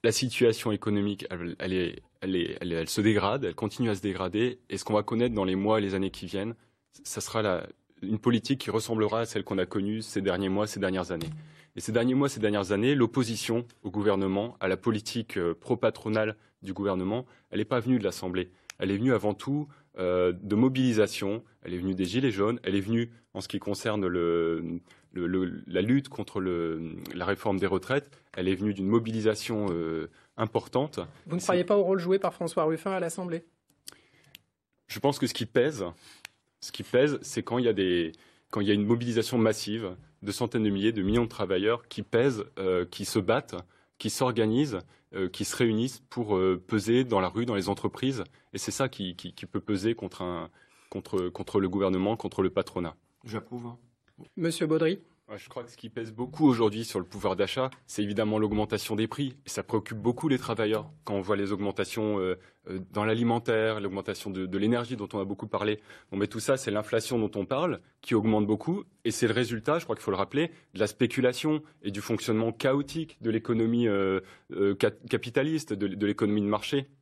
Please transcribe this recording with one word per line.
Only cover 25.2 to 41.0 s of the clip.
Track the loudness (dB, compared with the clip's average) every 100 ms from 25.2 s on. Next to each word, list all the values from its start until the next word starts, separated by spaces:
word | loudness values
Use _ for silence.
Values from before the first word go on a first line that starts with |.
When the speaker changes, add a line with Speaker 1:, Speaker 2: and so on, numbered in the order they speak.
| -2
Speaker 1:
le, | 0 -2 -6 -4
la | -2
lutte | 2 2 0
contre | -10 -8 -4
le, | -2 -2 -2 -4 -6 -10 -10
la | -6 -2
réforme | 0 0 2
des | 2
retraites, | 0 0 -2 -2 -20 _ -4
elle | 0
est | 2
venue | 0
d'une | 0 2
mobilisation, | 2 2 0 0 0 -2 -2 0
euh, | -2 -2 -4 -6 _ _ -4
importante. | 0 0 0 -2 -2 -4 -10 -12 -6
Speaker 2:
Vous | -4
ne |
Speaker 1:
C'est | 2
Speaker 2:
croyez | 2 4
pas | 4
au |
rôle | 4 2
joué | 2 2
par | 0
François | -2 -4 0
Ruffin | 0 0 -2
à | -2
l'Assemblée ? | -4 -6 -6 -6 -8 _ _ _ -20 -20 _ _ _ -20 _ _ _ _ _
Speaker 1:
Je | 0
pense | 0 2
que | -2
ce |
qui | -2 0
pèse, | 2 2 0 -8 -8 -20 -20 -20 _ _ _
ce | -16
qui | -12
pèse, | 0 4 4 2
c'est | -4 -6
quand | -2 0
il |
y | 2
a |
des, | 2 4 2 0 -6 -20 _ _
quand | -2
il | 2
y |
a |
une | 2 4
mobilisation | 2 2 0 0 4
massive | 4 2 -4 -6 -6 -10 -18 _
de | -8
centaines | -4 -2 2
de | 2
milliers, | 4 2
de | 2